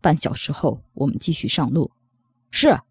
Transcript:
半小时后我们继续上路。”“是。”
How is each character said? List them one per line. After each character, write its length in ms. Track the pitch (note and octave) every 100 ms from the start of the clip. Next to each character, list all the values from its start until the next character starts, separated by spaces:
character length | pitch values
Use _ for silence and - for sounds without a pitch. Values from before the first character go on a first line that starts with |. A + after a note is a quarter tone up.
半 160 | - D#3
小 160 | -
时 200 | - -
后 280 | C#3+ D3+ - -
我 120 | - C#3
们 120 | -
继 140 | -
续 140 | D#3+ -
上 240 | - B2+
路。 200 | D#3+ C#3 _ _ _ _ _ _
”“是。” 300 | - D4+ C3+ -